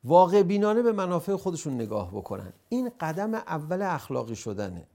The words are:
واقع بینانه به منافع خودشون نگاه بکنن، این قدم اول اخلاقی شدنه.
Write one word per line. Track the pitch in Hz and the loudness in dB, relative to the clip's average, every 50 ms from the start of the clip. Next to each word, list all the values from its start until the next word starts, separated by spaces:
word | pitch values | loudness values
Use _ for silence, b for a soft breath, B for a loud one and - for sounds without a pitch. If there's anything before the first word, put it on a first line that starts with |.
| - | 0
واقع | 117 156 180 185 175 185 208 196 | 6 8 8 8 8 6 4 4
بینانه | 175 202 202 202 208 214 226 | 6 4 2 4 4 4 4
به | 240 233 | 2 2
منافع | 220 202 190 180 180 170 165 - 196 | 2 0 -2 0 -2 -2 0 -2 -4
خودشون | 185 185 190 175 151 - 151 135 | -2 -2 -4 -6 -4 -6 -6 -4
نگاه | 120 113 104 107 104 98 87 | -4 -4 -4 -4 -4 -6 -4
بکنن، | 95 104 95 - 104 95 98 92 - _ _ _ | -8 -10 -8 -8 -10 -10 -10 -14 -16 _ _ _
این | 233 247 254 240 240 - | -4 -2 -2 -4 -6 -6
قدم | 170 160 160 180 202 220 220 | -6 -4 -4 -2 -4 -2 -4
اول | 220 - - 170 156 147 151 180 185 | -4 -6 -6 -6 -6 -4 -4 -4 -2
اخلاقی | 202 190 170 143 - - 131 127 120 113 117 | -2 -2 -2 -4 -4 -4 -4 -4 -4 -4 -8
شدنه. | 104 - 117 101 95 104 95 90 85 - _ | -8 -6 -8 -6 -4 -6 -6 -6 -10 -14 _